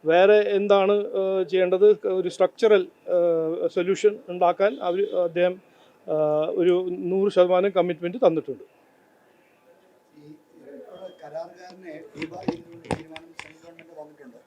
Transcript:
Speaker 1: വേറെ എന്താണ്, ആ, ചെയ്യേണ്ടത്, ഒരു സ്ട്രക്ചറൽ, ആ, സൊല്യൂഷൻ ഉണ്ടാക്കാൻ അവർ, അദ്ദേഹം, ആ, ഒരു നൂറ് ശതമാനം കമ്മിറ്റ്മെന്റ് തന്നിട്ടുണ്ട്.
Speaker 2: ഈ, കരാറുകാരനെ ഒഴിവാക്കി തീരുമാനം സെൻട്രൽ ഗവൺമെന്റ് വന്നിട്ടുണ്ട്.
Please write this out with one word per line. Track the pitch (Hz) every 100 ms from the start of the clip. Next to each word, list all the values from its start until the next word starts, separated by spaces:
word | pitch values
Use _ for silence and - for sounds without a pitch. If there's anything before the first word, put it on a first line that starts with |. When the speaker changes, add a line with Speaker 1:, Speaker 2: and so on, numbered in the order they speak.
| 156
Speaker 1:
വേറെ | 170 196 214 202 202
എന്താണ്, | 202 202 190 208 208 196
ആ, | 190 190 180
ചെയ്യേണ്ടത്, | 185 185 185 208 208 208 185
ഒരു | 175
സ്ട്രക്ചറൽ, | - 185 _ 220 208 180 _ - 180
ആ, | 170 165 160 170 170 185
സൊല്യൂഷൻ | 175 190 208 208 -
ഉണ്ടാക്കാൻ | 180 175 175 196 254 180
അവർ, | 175 202 180 175
അദ്ദേഹം, | 165 180 185 _ _ _ _ -
ആ, | 156 151 151 156 -
ഒരു | 175 180 185 180 180
നൂറ് | 190 202 196
ശതമാനം | 180 180 196 185
കമ്മിറ്റ്മെന്റ് | 175 170 175 202 214
തന്നിട്ടുണ്ട്. | 160 135 123 - _ _ _ _ _ _ _ _ _ _ _ _ _ _ 151
Speaker 2:
ഈ, | 151 151 _ 165 - - - 180 190 -
കരാറുകാരനെ | 156 156 170 175 - 185 180 156 165 -
ഒഴിവാക്കി | 156 175 190 170 - 170 160
തീരുമാനം | 160 160 160 165 165
സെൻട്രൽ | - 160
ഗവൺമെന്റ് | 170 165 160 160
വന്നിട്ടുണ്ട്. | 151 147 135 117